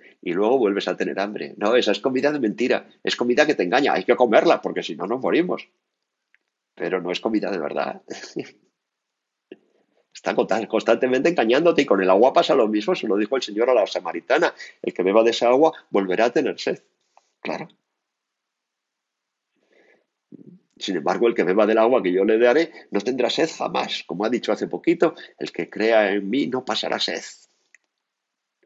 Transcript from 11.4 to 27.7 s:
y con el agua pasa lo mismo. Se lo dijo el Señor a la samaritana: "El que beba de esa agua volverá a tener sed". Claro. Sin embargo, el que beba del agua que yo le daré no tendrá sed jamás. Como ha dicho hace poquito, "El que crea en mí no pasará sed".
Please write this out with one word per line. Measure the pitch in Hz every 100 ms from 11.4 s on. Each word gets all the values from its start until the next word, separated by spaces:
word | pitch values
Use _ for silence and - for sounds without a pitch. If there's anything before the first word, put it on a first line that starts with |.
| 113 131 170 160
y | 139
con | 98
el | 92
agua | 95 127
pasa | 170 - 151
lo | 107
mismo. | 107 107 185
Se | 110
lo | 98
dijo | 107 131
el |
Señor | - 104 123
a |
la | 120 95
samaritana: | 90 87 82 - 147 165 - - -
"El | -
que | -
beba | 92 107
de | 117
esa | 113 120
agua | 131 160 - -
volverá | 101 95 90 120
a |
tener | 151 120 -
sed". | - - _ _ _ _ _ _
Claro. | - 78 - _ _ _ _ _ _ _ _ _ _ _ _ _ _ _ _ _ _ _ _ _ _ _ _ _ _ - - 180 _ -
Sin | - 90
embargo, | 82 90 117
el | 113
que |
beba | 87 98 107
del | 113
agua | 113 127
que | 90
yo | 92
le | 104 110
daré | 120 139 165 - -
no | 101
tendrá | 104 127 117
sed | - 156
jamás. | - - 131 - - -
Como | 85
ha | 110
dicho | 120 -
hace | 101 90
poquito, | 87 - 175 170 - - -
"El | -
que | - 82
crea | 98 110 110 101
en | 101 98
mí | 131 139
no | 127
pasará | 127 110 87 113
sed". | - 82 - - _ _ _